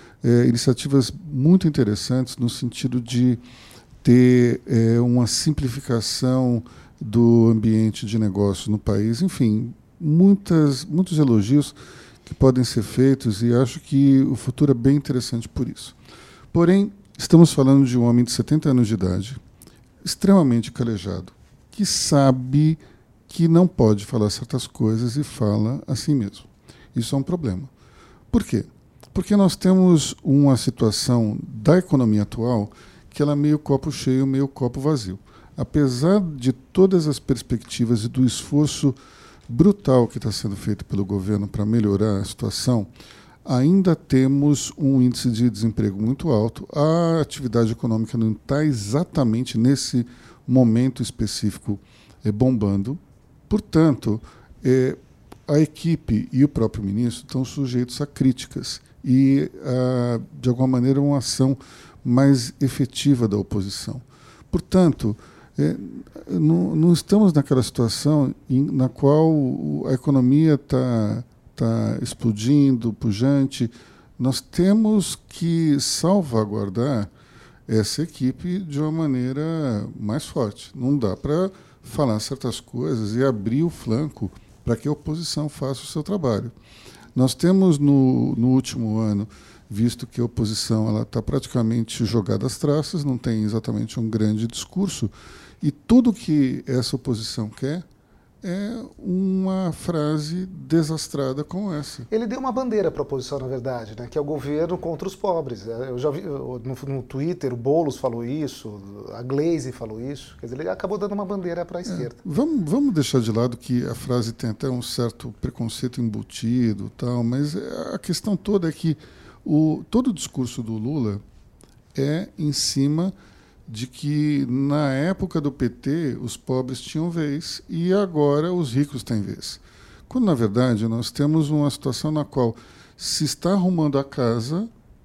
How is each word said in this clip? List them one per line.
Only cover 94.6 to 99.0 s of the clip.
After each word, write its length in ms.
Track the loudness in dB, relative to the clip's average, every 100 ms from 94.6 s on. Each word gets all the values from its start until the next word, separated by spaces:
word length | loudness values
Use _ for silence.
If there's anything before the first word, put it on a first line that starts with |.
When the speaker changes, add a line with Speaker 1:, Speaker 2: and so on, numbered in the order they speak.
| -8 -4 -4 -4 -8 -8 -20 -20 -20 -8
Speaker 1:
E 80 | -6
tudo 400 | -4 4 4 4
que 500 | 0 0 2 2 -2 -4
essa 300 | -2 -2 -4
oposição 500 | -4 -6 -6 -8 -8
quer 380 | -6 -8 -8 -10 _ _ _ _ _ -10
é 300 | -8 -8 -10 -14
uma 720 | -12